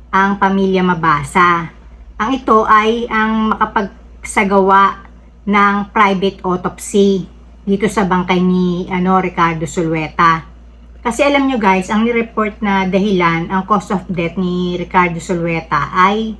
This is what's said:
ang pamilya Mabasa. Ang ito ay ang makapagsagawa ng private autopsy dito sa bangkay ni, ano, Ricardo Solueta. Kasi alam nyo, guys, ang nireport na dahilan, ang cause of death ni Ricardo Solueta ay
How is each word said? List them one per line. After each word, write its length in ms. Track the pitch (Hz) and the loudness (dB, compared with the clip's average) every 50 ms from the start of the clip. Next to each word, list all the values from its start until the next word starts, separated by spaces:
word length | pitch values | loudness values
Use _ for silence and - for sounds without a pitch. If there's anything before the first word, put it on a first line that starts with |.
| - - | -10 -4
ang 320 | - 190 196 196 202 196 | -2 0 0 0 0 0
pamilya 400 | 202 190 196 196 190 190 185 185 | 0 0 0 0 0 0 2 2
Mabasa. 1040 | 180 185 180 170 165 160 147 147 143 - - 190 175 175 175 170 165 151 - - - - - - - - - - 208 | 2 0 0 0 0 0 0 0 -2 0 2 2 4 4 2 0 -2 -6 -12 -18 -20 -20 -20 -20 -20 -16 -8 -6 -4
Ang 160 | 240 269 262 | -2 -2 -2
ito 240 | - - 226 220 214 - | 0 2 2 4 4 4
ay 400 | 214 214 214 220 233 240 233 - | 4 4 4 2 0 -2 -4 -4
ang 400 | - 220 220 220 220 220 220 220 | -2 -2 0 0 0 0 0 0
makapagsagawa 1600 | 208 - 220 220 - 226 202 190 - - - - - - - - - 233 208 190 202 196 190 196 196 196 196 190 190 - - - - - - - - - - | 0 0 -2 -2 -2 -2 -4 -4 -6 -14 -20 -20 -20 -16 -16 -4 -2 0 0 2 4 4 4 6 6 4 4 2 0 -4 -12 -20 -20 -20 -20 -20 -20 -10 -4
ng 480 | 196 208 208 202 202 202 202 202 202 | 0 2 2 4 2 2 0 -4 -2
private 480 | - 226 208 196 196 180 196 196 196 - - | 0 2 2 2 2 0 0 -2 -4 -4 -4
autopsy 800 | 185 180 180 - 190 - - - - - 202 196 202 196 185 170 - - - - - - - - | -4 -4 -4 -4 -6 -8 -8 -8 -2 2 2 4 4 2 0 -2 -6 -12 -20 -20 -20 -20 -10 -4
dito 240 | 202 196 196 220 196 | -2 -2 0 0 0
sa 160 | - 233 202 | 0 0 0
bangkay 320 | 175 185 180 175 180 190 180 | 0 0 0 0 0 0 0
ni, 480 | 180 180 180 185 180 180 175 175 180 170 185 | 2 2 2 2 0 0 -2 -4 -6 -6 -4
ano, 240 | 180 180 190 190 190 | -2 0 2 2 2
Ricardo 480 | 185 180 180 180 170 165 165 160 165 | 0 0 -2 0 0 0 0 -4 -6
Solueta. 800 | - - 185 165 160 165 160 156 147 - - 170 165 160 160 156 - - - - - - - - - - - - | -6 -4 -4 -4 -2 -2 -4 -4 -4 -2 0 2 2 2 0 -4 -10 -18 -20 -20 -20 -20 -20 -20 -20 -20 -8 -6
Kasi 240 | 240 226 - 277 | -4 -2 0 2
alam 240 | 285 285 277 269 269 | 2 2 2 0 0
nyo, 80 | 262 226 | 0 0
guys, 320 | 214 196 190 190 185 - | 2 2 2 2 0 0
ang 160 | 220 208 226 | 0 0 0
nireport 560 | 233 233 233 226 226 - 220 214 208 208 - 220 | 0 0 -2 -4 -4 -4 -4 -4 -4 -4 -6 -4
na 240 | 202 196 190 190 | -2 0 0 0
dahilan, 640 | 185 185 190 196 214 196 175 175 165 165 165 170 - | 0 0 0 0 2 2 2 2 0 0 -2 -2 -4
ang 160 | 190 190 190 | -4 -4 -2
cause 240 | - 214 196 - - | 0 -2 -2 -2 -2
of 160 | 208 180 - | -4 -4 -4
death 320 | - 180 175 170 165 170 190 | -6 -6 -4 -4 -4 -4 -4
ni 400 | 185 180 180 180 185 180 175 175 | -4 -4 -2 -4 -4 -4 -4 -6
Ricardo 400 | 175 175 - 185 180 175 165 170 | -6 -2 0 0 0 0 -2 -6
Solueta 720 | - - 185 170 170 170 165 160 160 - 165 143 143 139 | -6 -4 -4 -4 -2 -2 -4 -4 -4 -4 -4 -4 -4 -2
ay 480 | 185 185 185 196 208 220 220 220 208 - | 0 2 2 2 2 0 -4 -6 -8 -12